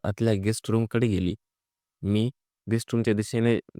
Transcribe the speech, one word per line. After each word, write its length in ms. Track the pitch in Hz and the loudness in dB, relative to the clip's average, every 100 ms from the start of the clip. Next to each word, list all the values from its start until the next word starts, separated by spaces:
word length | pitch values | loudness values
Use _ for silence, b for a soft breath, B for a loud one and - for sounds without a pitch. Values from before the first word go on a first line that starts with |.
आतल्या 280 | 104 98 113 101 | -2 0 0 0
गेस्ट 280 | 101 110 - | 0 -4 0
रूमकडे 360 | 113 113 117 117 | 0 0 0 0
गेली. 260 | 90 90 - _ _ _ _ _ _ | 0 -2 -4 _ _ _ _ _ _
मी 280 | 98 104 117 - _ _ - | -2 0 0 -6 _ _ -4
गेस्ट 280 | 113 - | -4 -2
रूमच्या 200 | 117 113 | -2 0
दिशेने 440 | 104 107 117 117 113 - - | 0 0 0 2 2 -2 -8